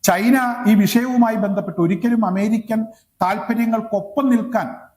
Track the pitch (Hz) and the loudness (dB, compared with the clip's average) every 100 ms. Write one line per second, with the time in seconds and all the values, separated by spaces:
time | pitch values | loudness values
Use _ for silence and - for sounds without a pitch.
0 | - 180 226 262 247 240 247 214 190 233 | 2 2 4 2 2 0 4 4 4 2
1 | 247 254 233 220 202 202 196 175 170 180 | 0 2 2 2 -2 -2 -4 -2 0 0
2 | 240 233 202 190 208 220 - 226 220 - | 0 0 0 0 0 -2 -2 -4 -4 -10
3 | _ _ 185 214 - 226 226 226 220 202 | _ _ -2 -2 -4 -4 -2 -2 -2 -6
4 | 196 285 269 240 - 226 139 - - | -4 -2 2 0 0 -4 -4 -10 -20